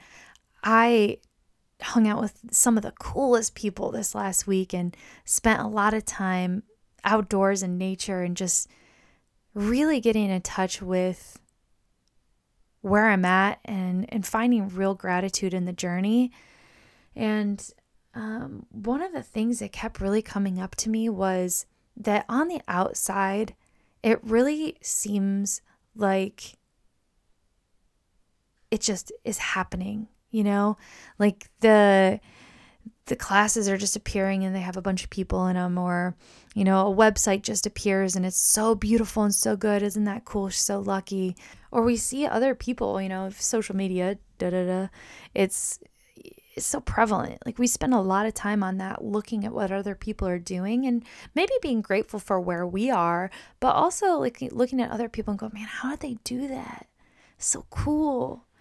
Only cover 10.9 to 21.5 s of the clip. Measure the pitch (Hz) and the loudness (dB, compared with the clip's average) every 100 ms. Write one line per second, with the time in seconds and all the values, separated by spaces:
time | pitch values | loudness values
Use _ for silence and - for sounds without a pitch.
10.9 | 185 185 180 - - _ _ _ _ _ | 0 0 -4 -12 -20 _ _ _ _ _
11.9 | _ _ _ _ _ _ _ _ _ 196 | _ _ _ _ _ _ _ _ _ 2
12.9 | 202 220 196 180 185 196 - - 196 185 | 4 4 4 4 4 4 0 -8 -4 -2
13.9 | 180 - 226 185 226 240 240 196 180 196 | -2 -2 -4 -2 0 2 2 0 -2 -2
14.9 | 190 185 180 190 - 190 185 180 175 180 | -2 -2 -2 -2 -4 -4 -2 -4 -4 -4
15.9 | 175 196 233 247 - - _ _ _ _ | -2 2 2 2 -4 -20 _ _ _ _
16.9 | _ _ - 220 214 208 202 - - _ | _ _ -4 -2 0 -2 -4 -10 -20 _
17.9 | _ _ - 220 220 - - - - 208 | _ _ -12 -10 -8 -10 -14 -16 -10 -4
18.9 | 262 370 320 - 220 226 240 208 - 220 | -2 -2 -8 -8 -4 -2 -2 -6 -8 -10
19.9 | - 196 214 214 202 196 185 185 - 220 | -4 0 0 -2 -4 -2 -2 -6 -6 -2
20.9 | 220 226 196 190 185 180 | 0 0 0 0 0 0